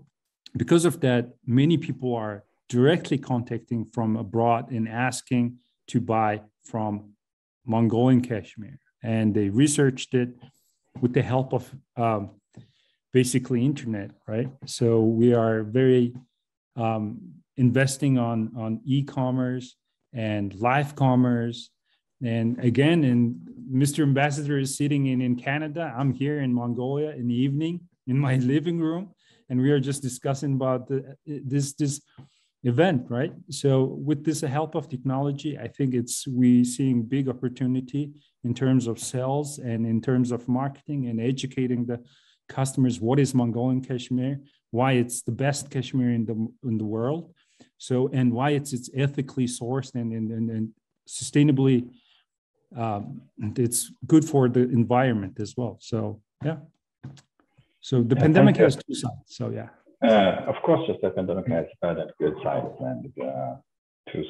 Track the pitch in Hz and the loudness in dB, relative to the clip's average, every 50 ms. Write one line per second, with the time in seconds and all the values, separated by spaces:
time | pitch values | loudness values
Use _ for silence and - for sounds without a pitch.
0 | - _ _ _ _ _ _ _ _ - - - 127 - 170 170 165 170 - - | -20 _ _ _ _ _ _ _ _ -12 -6 -4 0 2 4 4 4 2 0 2
1 | - 127 120 120 120 123 - _ _ 123 117 131 143 165 170 147 - - 135 - | 0 2 2 2 0 -4 -10 _ _ 0 2 4 4 4 4 2 0 -6 -8 -6
2 | 127 127 120 113 107 107 104 98 - _ _ _ _ - 120 123 131 147 180 175 | -4 -4 -4 -4 -6 -8 -8 -12 -16 _ _ _ _ -2 2 4 6 6 4 2
3 | 139 - 151 139 - - 127 120 120 - 117 110 - _ 120 117 107 - - 120 | 0 -2 -2 -2 0 -2 -2 -2 -2 -4 -8 -8 -6 _ -6 -6 -6 -6 -4 -2
4 | 113 110 110 113 117 95 101 117 117 120 117 117 120 - 131 113 113 113 110 117 | -2 0 -2 -2 -4 -2 0 2 2 4 2 0 -2 -4 -4 -4 -4 -4 -4 -2
5 | 127 127 120 - - - 131 123 120 120 123 - _ _ _ _ _ - - 117 | -2 -2 -4 -6 -4 -2 0 0 0 0 -4 -10 _ _ _ _ _ -4 -2 -2
6 | 98 107 110 113 110 107 107 107 - _ _ _ _ - - 113 107 107 104 101 | 0 2 0 2 2 2 0 -2 -6 _ _ _ _ -8 -6 -4 -4 -4 -4 -6
7 | 104 - _ _ _ _ _ _ _ _ _ _ _ 113 110 113 117 107 110 113 | -8 -14 _ _ _ _ _ _ _ _ _ _ _ -2 2 2 2 4 4 4
8 | 123 131 131 117 117 - 117 101 90 - - 110 101 - - - _ _ _ _ | 6 6 6 4 4 0 -6 -8 -8 -10 -16 -16 -16 -16 -18 -20 _ _ _ _
9 | - 113 113 110 110 104 101 107 104 98 98 123 147 147 143 147 143 135 131 - | -6 -2 0 2 2 2 2 2 0 2 4 4 4 4 4 4 4 2 2 -2
10 | - - - 127 123 123 - - - - _ _ _ _ _ _ _ _ _ - | -6 -2 0 0 0 -2 -6 -14 -20 -20 _ _ _ _ _ _ _ _ _ -2
11 | 123 123 127 143 117 90 127 131 131 - 135 120 - - - - _ _ _ 123 | -2 2 2 2 0 2 0 0 0 0 -4 -4 -4 -8 -16 -20 _ _ _ -2
12 | 117 113 110 101 101 95 - _ _ _ _ - - _ _ _ _ _ _ _ | 0 0 0 -2 -4 -8 -12 _ _ _ _ -20 -20 _ _ _ _ _ _ _
13 | _ _ - 127 123 - - 127 123 - 127 117 123 131 135 - 120 117 110 101 | _ _ 2 2 4 4 0 -2 0 0 0 2 2 0 0 -2 -6 -6 -6 -6
14 | 98 - - _ _ - 110 113 120 127 - _ - - - - 123 117 113 113 | -8 -10 -14 _ _ -6 -4 -4 -4 -6 -8 _ -14 -14 -4 0 2 4 4 4
15 | 110 113 113 113 120 123 120 117 113 113 110 110 107 107 113 127 131 131 127 127 | 4 4 4 4 4 6 6 4 4 2 0 0 -2 -2 0 4 4 6 6 4
16 | 123 120 123 - - _ _ _ _ _ _ _ _ _ _ 123 113 113 113 110 | 4 0 -2 -10 -20 _ _ _ _ _ _ _ _ _ _ -4 -2 -2 -2 -2
17 | 107 104 117 - - - - - _ _ _ 135 123 123 120 131 135 135 - - | -4 -6 -8 -12 -16 -18 -20 -20 _ _ _ 2 4 4 6 4 2 2 0 -2
18 | 151 139 131 123 117 117 117 113 110 110 113 117 110 110 110 110 - 135 135 143 | 0 2 2 2 2 0 0 -2 -4 -4 -6 -8 -6 -6 -6 -6 -2 0 0 0
19 | 139 139 - 135 127 127 127 131 127 123 127 127 123 - - _ _ _ _ _ | 0 -2 -4 -2 -2 0 0 -2 -2 -2 -4 -6 -8 -12 -20 _ _ _ _ _
20 | _ _ - 120 110 107 107 104 101 98 95 95 113 120 131 147 147 143 - - | _ _ -8 -6 -4 -2 -2 -2 -4 -6 -4 -2 0 2 2 2 0 -2 -2 0
21 | 135 131 127 123 127 123 123 117 117 117 117 - - - _ _ _ _ _ _ | 2 4 4 4 4 4 2 0 -2 -4 -6 -10 -16 -20 _ _ _ _ _ _
22 | _ _ _ _ 127 117 113 117 113 113 123 - 127 123 104 131 143 156 175 170 | _ _ _ _ -4 -2 -2 0 0 -2 -2 0 0 2 4 4 4 4 4 4
23 | 147 127 120 120 120 117 123 - - - - - - - 127 131 143 143 - 160 | 4 4 4 4 2 2 0 -6 -12 -18 -18 -16 -10 -2 0 2 2 2 2 2
24 | 151 139 135 135 143 147 139 156 147 143 147 139 135 135 143 - 143 147 151 143 | 2 2 4 4 2 2 0 -4 -4 -2 -2 -2 -2 -4 -2 -2 0 0 2 0
25 | 139 131 131 127 127 123 123 123 - 139 139 151 156 151 147 170 165 143 113 123 | 2 0 0 0 0 0 -2 -2 -2 -4 -4 -2 -4 -6 -6 -6 -6 -6 -4 -2
26 | 139 135 120 - 135 147 151 147 135 127 123 120 120 120 120 127 123 131 139 147 | 0 0 0 0 -2 -2 -2 -2 -2 -2 -2 -2 -2 -4 -4 -4 -4 -4 -2 -4
27 | 151 151 147 131 120 120 120 123 135 143 139 147 160 165 175 170 - _ _ _ | -4 -6 -6 -6 -4 -2 0 0 0 0 0 -2 -2 -4 -6 -8 -12 _ _ _
28 | _ 131 127 139 143 131 131 131 127 123 143 156 147 175 170 165 160 156 165 180 | _ -2 -2 0 2 2 0 0 2 2 0 0 0 -2 -2 -2 -2 -2 -4 -4
29 | 202 - _ _ _ _ _ _ _ - 127 127 127 143 147 143 127 139 135 - | -8 -12 _ _ _ _ _ _ _ -4 -2 2 2 4 2 2 2 -2 -4 -4
30 | - 123 123 - - 139 135 139 156 143 135 127 131 131 127 123 123 - 135 - | -6 -8 -8 -6 -4 -4 -4 -2 -2 -2 -2 0 0 0 -2 -2 -4 -4 -6 -6
31 | 135 135 139 _ _ 156 147 - 131 127 135 143 139 - - - 151 139 143 - | -6 -10 -18 _ _ -12 -12 -10 -6 -4 -2 -2 -2 -4 -4 -2 -2 -2 -2 -6
32 | - _ _ - 139 _ _ _ _ _ _ _ - 123 120 139 175 190 156 120 | -12 _ _ -20 -20 _ _ _ _ _ _ _ -2 0 4 4 4 4 2 0
33 | - - 120 120 143 - - - - - - - - 139 135 131 131 139 139 147 | -2 -4 -4 -4 -4 -4 -6 -12 -16 -14 -10 -2 2 2 4 4 2 0 -2 -6
34 | 139 147 151 147 151 165 151 143 160 139 127 151 160 151 - 165 143 - 139 123 | -4 -4 -4 -2 -2 -4 -2 -2 -4 -4 -2 -4 -4 -4 -6 -8 -6 -6 -12 -6
35 | - 135 131 135 143 143 143 143 - 151 139 - 113 117 - - 143 127 123 120 | -4 -4 -2 -2 -2 -2 -4 -4 -6 -8 -8 -8 -10 -12 -4 -2 -2 0 0 -2
36 | 117 120 - - - 143 127 123 127 123 123 123 123 123 - - 139 135 123 120 | -2 -4 -8 -8 -8 -4 0 4 6 6 8 6 4 2 0 0 0 2 2 0
37 | 110 117 135 139 131 131 123 123 131 120 123 - 131 123 127 127 127 127 - 143 | 0 0 -2 -2 -2 -4 -4 -4 -6 -6 -4 -4 -2 -2 -2 -4 -4 -6 -6 -6
38 | 147 143 - - _ _ _ _ - 120 117 - 139 131 131 127 117 117 110 - | -6 -6 -10 -18 _ _ _ _ -6 -6 -2 0 2 2 4 2 2 0 -4 -6
39 | - - - 123 127 131 135 143 151 143 - - 131 120 113 110 117 113 113 110 | -8 -8 -6 -4 -4 -2 -2 -4 -4 -6 -10 -10 -8 -6 -4 -4 -2 -2 -2 -2
40 | 117 139 127 127 127 117 123 113 - - 123 127 139 139 139 - _ - 147 143 | 0 0 2 2 2 0 -2 -4 -2 -2 -2 -2 -2 -4 -8 -10 _ -8 -6 -6
41 | 127 120 113 113 113 127 131 135 - 127 - 135 127 120 123 120 120 120 120 120 | -4 -4 -4 -2 -2 -2 -2 -4 -6 -6 -4 -4 -2 -2 -2 -2 -2 -4 -6 -8
42 | - _ _ _ _ _ _ _ _ - - 135 135 135 - 139 131 123 107 98 | -10 _ _ _ _ _ _ _ _ -10 -4 -4 -4 -2 0 0 0 0 0 0
43 | 110 117 135 143 131 123 - 127 120 117 110 120 123 131 127 131 131 - 131 120 | 0 2 2 2 2 2 2 0 0 0 0 -2 -2 0 -2 -2 -4 -4 -8 -8
44 | 123 - 127 123 127 135 143 139 - _ _ _ _ _ - 117 127 135 131 123 | -6 -4 -4 -4 -2 -4 -6 -8 -10 _ _ _ _ _ -2 0 2 2 2 2
45 | 120 123 - - - 123 117 - 135 143 139 - - - - 135 120 - - 131 | 0 0 -4 -8 -6 -6 -4 -2 -2 -2 -2 -2 -8 -6 -6 -6 -6 -2 -2 0
46 | 123 120 120 113 110 110 113 110 113 117 - _ - 127 113 107 107 104 110 110 | 2 2 0 0 -2 -2 -4 -4 -4 -6 -8 _ -6 -4 -2 -2 -2 -2 -2 -2
47 | 117 131 156 170 170 - _ _ _ _ _ _ - _ _ _ - - 127 127 | -2 -2 -2 -4 -8 -12 _ _ _ _ _ _ -20 _ _ _ -6 -2 0 0
48 | 131 131 139 131 127 123 113 120 135 147 147 143 147 - 135 120 - - - 135 | 0 0 0 2 2 2 2 2 0 0 0 -2 -2 -6 -8 -8 -10 -8 -2 -2
49 | 143 139 143 151 139 - - 135 127 120 - - 120 117 131 135 131 - - 123 | -2 0 0 -4 -6 -4 -2 -2 -2 -2 -4 -6 -6 -6 -4 -6 -6 -6 -8 -6
50 | 117 113 113 113 110 107 117 113 117 113 113 110 110 110 - _ _ _ _ _ | -6 -4 -4 -4 -4 -4 -4 -4 -4 -4 -2 -4 -6 -6 -8 _ _ _ _ _
51 | _ - - - - - - 147 147 151 135 131 135 135 131 120 123 - - _ | _ -16 -12 -10 -10 0 2 4 6 6 4 4 4 4 4 2 0 -4 -12 _
52 | _ _ _ _ _ _ _ _ _ _ _ _ _ _ - 120 113 113 104 101 | _ _ _ _ _ _ _ _ _ _ _ _ _ _ -8 -6 -4 -4 -4 -6
53 | 104 98 95 - - _ _ - 113 104 - 139 120 117 - - - - - _ | -6 -10 -12 -16 -18 _ _ -10 -8 -6 -2 0 0 0 -2 -4 -6 -8 -14 _
54 | - - 160 156 151 - - 139 127 120 123 123 123 123 120 117 110 101 123 123 | 2 4 4 4 6 4 2 4 4 4 4 4 2 4 4 2 2 4 4 4
55 | 135 127 113 104 98 92 - - 104 98 - 123 123 107 92 - - - 120 110 | 4 2 2 0 -4 -6 -8 -8 -10 -8 -6 -6 -6 -6 -8 -12 -8 -6 -4 -4
56 | 107 104 104 - _ _ _ _ 127 151 160 147 165 - _ _ _ _ _ _ | -4 -6 -8 -12 _ _ _ _ -6 -6 -6 -6 -12 -20 _ _ _ _ _ _
57 | - - - - _ _ _ _ _ _ _ _ _ _ _ _ - - 135 123 | -20 -20 -20 -20 _ _ _ _ _ _ _ _ _ _ _ _ -6 0 0 2
58 | 120 117 139 139 135 156 156 185 - - - - - 147 - - - - 254 - | 4 4 4 4 6 6 8 8 8 8 8 8 6 6 4 0 -6 -8 -8 -8
59 | - 120 - - - _ - - 117 110 113 107 113 - - _ _ _ _ _ | -8 -8 -10 -12 -18 _ -10 -8 -8 -6 -6 -8 -10 -14 -18 _ _ _ _ _
60 | 277 - 110 - 95 92 - - - 139 127 - - 175 160 - - - 92 - | 4 6 6 6 6 4 2 0 -2 -4 -4 0 2 2 2 4 2 -2 -2 -2
61 | 104 92 - 101 92 87 87 95 - - 82 82 78 - - _ - 87 82 80 | -2 -2 0 -2 -2 -2 -2 -2 -2 0 0 0 -2 -4 -6 _ -2 -2 -2 -2
62 | 80 73 - - 78 76 73 - - 73 67 65 62 - - - 64 - 62 58 | -6 -8 -4 -2 -2 -2 0 -2 -4 -2 -2 -2 -4 -6 -10 -8 -8 -6 -6 -8
63 | - - - 65 64 67 67 65 65 - - - - _ _ _ _ _ _ _ | -10 -12 -10 -8 -8 -8 -6 -6 -8 -8 -8 -12 -16 _ _ _ _ _ _ _
64 | _ - - 80 78 | _ -10 -8 -8 -8